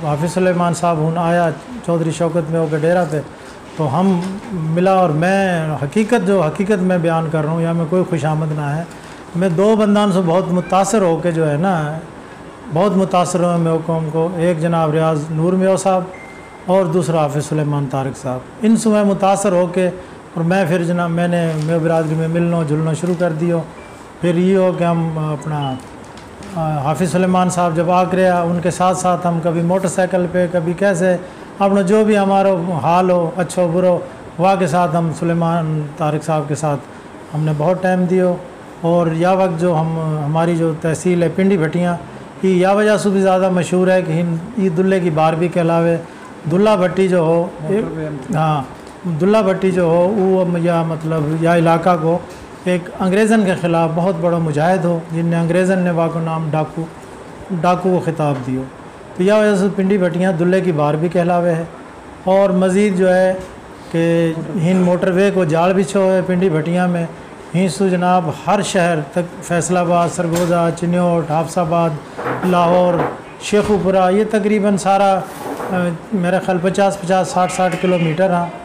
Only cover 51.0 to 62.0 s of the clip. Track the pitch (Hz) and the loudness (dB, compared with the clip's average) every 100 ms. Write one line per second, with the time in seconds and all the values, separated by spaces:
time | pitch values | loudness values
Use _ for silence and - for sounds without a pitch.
51 | 160 160 147 160 165 170 165 165 165 175 | -4 -2 -2 0 2 4 4 4 4 2
52 | 160 170 170 - - - - 180 170 - | 2 0 -4 -16 -18 -10 -4 -2 -4 -4
53 | 190 190 220 226 190 185 170 165 165 160 | 0 2 4 4 2 0 0 2 2 0
54 | 175 175 170 170 165 147 160 190 175 170 | 0 0 0 0 0 0 2 2 2 -2
55 | 165 165 170 170 170 175 185 190 180 170 | -2 -4 0 0 2 2 2 2 2 0
56 | 165 160 165 160 160 156 156 - 165 - | 0 -2 -4 -4 -2 -2 -2 -6 -10 -12
57 | - - - - - 185 170 180 185 180 | -20 -18 -18 -18 -8 -2 0 2 2 0
58 | 170 156 151 135 123 131 131 - - - | 0 -2 -2 -2 -4 -6 -6 -14 -20 -20
59 | - - 185 214 214 202 196 196 190 208 | -20 -2 2 4 4 2 0 0 0 2
60 | 180 165 185 175 175 185 175 151 147 151 | 0 0 0 2 2 2 0 0 0 0
61 | 170 175 170 175 175 160 165 - - - | 0 0 0 2 0 -2 -4 -12 -20 -20